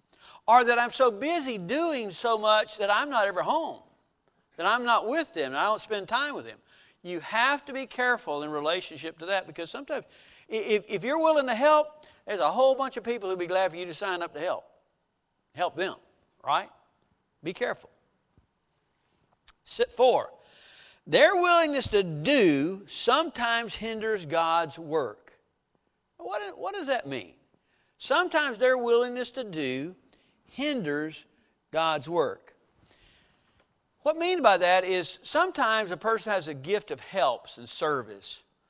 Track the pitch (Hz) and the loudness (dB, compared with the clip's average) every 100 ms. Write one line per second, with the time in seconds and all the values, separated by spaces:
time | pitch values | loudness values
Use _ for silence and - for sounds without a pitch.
0 | _ _ - - - 240 240 240 240 - | _ _ -20 -6 6 6 8 4 2 4
1 | 254 202 277 339 262 220 175 277 339 285 | 2 2 0 -2 -2 -6 -4 -2 0 -2
2 | 214 175 240 220 214 214 214 - 202 208 | -6 -4 0 0 4 4 2 -2 0 2
3 | 294 262 202 180 160 294 311 113 - _ | 0 0 0 0 -2 -2 -4 -10 -18 _
4 | _ _ _ _ _ - 175 233 240 220 | _ _ _ _ _ -4 0 2 4 2
5 | 170 302 320 165 135 135 190 214 - 208 | 2 -2 -2 -4 -4 0 0 0 -4 -8
6 | 185 233 294 240 113 107 _ _ _ _ | -2 -2 -2 -6 -12 -16 _ _ _ _
7 | 175 175 147 220 247 285 285 269 - - | -10 -10 -4 0 2 0 -4 -12 -10 -2
8 | 247 240 - 147 151 151 147 180 - 156 | 0 0 -2 -6 -4 -4 -2 -2 -4 -12
9 | 156 - 165 196 180 156 165 247 285 277 | -14 -12 -4 -4 -4 -10 -10 -12 -8 -8
10 | - - - - - 220 - 214 - 196 | -10 -18 -20 -20 -8 -6 0 0 0 -6
11 | 202 311 320 311 262 220 285 302 302 - | -2 2 4 4 2 2 4 4 2 -6
12 | - _ - 202 151 196 269 262 269 247 | -20 _ -8 0 0 4 4 4 -2 -6
13 | 220 240 196 185 175 185 190 165 180 160 | -6 -4 -4 -4 0 0 0 -2 -10 -8
14 | 202 175 170 147 175 120 - _ _ _ | -6 -6 -6 -6 -4 -4 -8 _ _ _
15 | _ _ _ _ _ 143 175 143 185 - | _ _ _ _ _ -6 -4 -4 -6 -8
16 | _ _ _ _ - 151 208 _ _ _ | _ _ _ _ -2 -2 -2 _ _ _
17 | _ _ _ _ 151 190 247 - - _ | _ _ _ _ -10 -6 -4 -6 -12 _
18 | _ _ _ _ _ _ _ _ _ _ | _ _ _ _ _ _ _ _ _ _
19 | _ _ _ _ _ - - - 240 - | _ _ _ _ _ -18 -6 -2 -2 4
20 | 254 175 - - _ - - - - - | 4 4 0 -10 _ -20 -20 -20 -20 -20
21 | - 156 311 381 349 339 320 285 - 208 | 0 6 6 6 4 6 4 0 0 0
22 | 185 151 160 294 185 143 151 190 185 - | 0 -2 2 4 6 4 0 -4 -10 -4
23 | - 254 330 233 233 233 233 - 220 220 | 2 2 0 -2 -2 -2 -2 -8 -8 -6
24 | 220 214 160 165 165 165 165 147 160 156 | -4 -4 -2 0 2 2 0 -6 -4 -2
25 | 123 104 _ _ _ _ _ _ _ _ | -2 -8 _ _ _ _ _ _ _ _
26 | _ - 349 403 415 - 359 403 277 254 | _ -16 -8 -8 -8 -10 -8 -6 -4 -4
27 | 139 135 90 - _ _ _ _ _ - | -4 -10 -10 -20 _ _ _ _ _ -10
28 | - 294 359 320 294 214 254 262 233 233 | 0 2 2 2 0 2 2 2 4 2
29 | 247 247 240 - 220 160 135 127 156 185 | 2 -4 -8 -8 -8 -6 -4 -4 -6 -12
30 | _ _ _ _ _ - 294 277 160 147 | _ _ _ _ _ -6 -4 -2 -2 -4
31 | 156 156 - _ _ _ _ 151 160 151 | -6 -10 -20 _ _ _ _ -2 0 -2
32 | 139 170 135 95 _ _ _ _ _ _ | -2 0 0 -2 _ _ _ _ _ _
33 | _ _ _ _ _ _ _ _ _ _ | _ _ _ _ _ _ _ _ _ _
34 | 285 320 339 359 247 190 175 185 185 185 | -2 0 0 4 6 6 6 4 4 0
35 | 165 - - 294 370 320 240 220 202 175 | -2 -8 -4 0 0 0 0 0 -2 -4
36 | 220 226 220 196 156 143 139 202 - 143 | -2 -2 -2 -4 -4 -10 -4 -4 -4 -12
37 | - 190 151 117 - - 117 - 156 143 | -8 0 0 0 -6 -18 -14 -6 -2 -2
38 | 110 98 - - _ _ _ | -6 -14 -16 -18 _ _ _